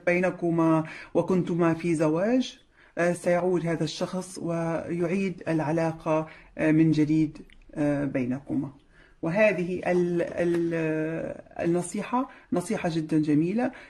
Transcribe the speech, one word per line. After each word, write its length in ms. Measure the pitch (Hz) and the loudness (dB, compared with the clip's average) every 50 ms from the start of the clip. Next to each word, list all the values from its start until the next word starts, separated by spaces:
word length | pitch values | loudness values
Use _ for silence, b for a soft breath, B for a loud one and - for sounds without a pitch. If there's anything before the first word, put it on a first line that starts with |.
| - | 0
بينكما 800 | 175 175 180 185 180 180 - 175 170 165 165 165 165 160 160 156 B B B B B B | 0 2 2 2 0 -2 -2 -2 0 2 4 4 4 4 2 0 B B B B B B
وكنتما 600 | 170 165 - 185 180 156 - 170 170 170 165 165 | -2 2 2 2 2 2 0 0 2 2 2 2
في 220 | 165 175 170 160 | 2 0 0 2
زواج، 640 | 151 160 156 160 170 196 226 254 262 247 - - - _ b b b b b b | 2 2 2 2 2 0 2 2 0 0 -2 -8 -18 _ b b b b b b
آه، 160 | - 170 175 175 | 0 0 0 0
سيعود 520 | 175 - 180 175 175 175 185 180 165 160 | 0 0 2 2 2 2 2 0 2 0
هذا 180 | 165 165 151 160 | 0 0 0 -2
الشخص 560 | 151 - - 180 170 185 185 185 - - - | -4 -2 -6 -6 -4 -4 -8 -8 -8 -12 -8
ويعيد 1000 | - 170 165 170 165 165 165 - - - 170 170 170 160 190 196 190 180 170 - - | -6 -4 -4 -2 -2 -2 -4 -4 -4 -4 -4 -2 -2 0 0 0 -2 -2 -4 -6 -4
العلاقة، 800 | - 165 156 147 151 165 165 165 160 160 - - 165 156 156 160 160 B B B B B | -2 0 0 0 0 0 0 0 0 -2 -4 -4 -2 -2 -2 -2 -4 B B B B B
آه، 140 | - 160 156 | 0 2 4
من 200 | 156 160 160 160 | 6 6 6 6
جديد، 460 | 151 151 151 143 156 156 156 151 - - - - - - - - - | 6 4 4 4 4 2 2 0 -2 -12 -20 -20 -20 -20 -20 -12 -6
آه، 300 | 156 147 147 143 139 143 | -2 0 0 0 0 -2
بينكما. 640 | 135 135 135 123 123 127 143 - - - 135 143 135 - - _ b b b b b b b | -2 -2 -2 -2 -2 -4 -6 -6 -4 -4 -4 -4 -6 -10 -18 _ b b b b b b b
وهذه 600 | 160 165 175 214 214 214 185 180 175 180 180 - - 175 | -4 -2 2 4 4 4 4 2 -2 -2 -4 -4 -2 0
ال-، 300 | 180 180 175 175 175 170 | 2 2 2 2 0 0
ال-، 1400 | - - - - 175 175 170 170 170 165 165 165 160 156 156 156 156 160 165 160 147 - - - - - - - - | -2 -2 -2 -2 0 0 2 0 0 0 -2 -2 -2 0 -2 -2 -2 -4 -4 -6 -6 -8 -10 -12 -14 -16 -8 -4 0
النصيحة 640 | 170 170 170 160 - - 208 185 - 240 254 277 B B B B B - | 0 0 0 -2 -4 -6 -8 -6 -2 -2 -2 -2 B B B B B -4
نصيحة 360 | 180 - - 208 - - 170 | -4 -2 -2 -4 -2 -2 -2
جدًا 300 | 160 165 156 160 160 156 | -2 -2 -2 0 0 2
جميلة، 520 | 151 151 147 151 165 175 208 240 254 262 B B B | 2 4 4 2 2 2 0 -2 -2 -2 B B B